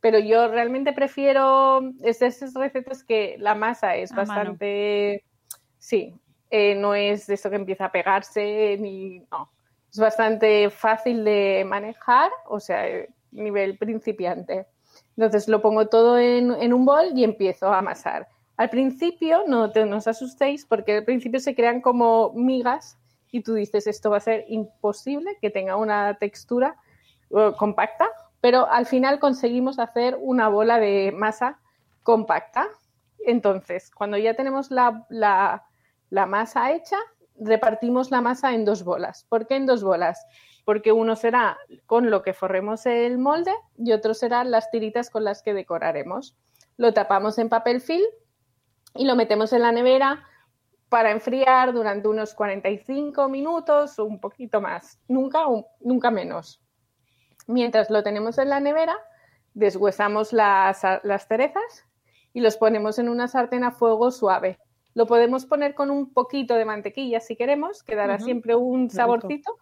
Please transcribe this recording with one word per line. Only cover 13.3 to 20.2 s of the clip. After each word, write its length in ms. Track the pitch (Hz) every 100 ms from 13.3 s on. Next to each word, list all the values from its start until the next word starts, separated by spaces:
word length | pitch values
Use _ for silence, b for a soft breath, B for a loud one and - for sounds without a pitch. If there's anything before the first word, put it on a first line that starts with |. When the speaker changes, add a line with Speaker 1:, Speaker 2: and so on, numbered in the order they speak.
Speaker 1:
nivel 460 | - 214 202 196 196
principiante. 880 | 220 220 220 208 180 180 180 185 190 _ b b b -
Entonces 320 | 220 208 208
lo 140 | 214
pongo 260 | 220 214 214
todo 300 | 226 233 240
en, 340 | 240 240 247
en 220 | 233 240
un 100 | 247
bol 280 | 262 285 359 262
y 80 |
empiezo 440 | 226 214 190 180 190
a 60 | 190
amasar. 500 | 190 - - - 185 _ _ -
Al 140 | 226
principio, 720 | 240 269 262 339 349 330 330 392
no 240 | 247 214
te, 140 | 214 214
no 120 | 208
os 100 | 214
asustéis, 580 | 226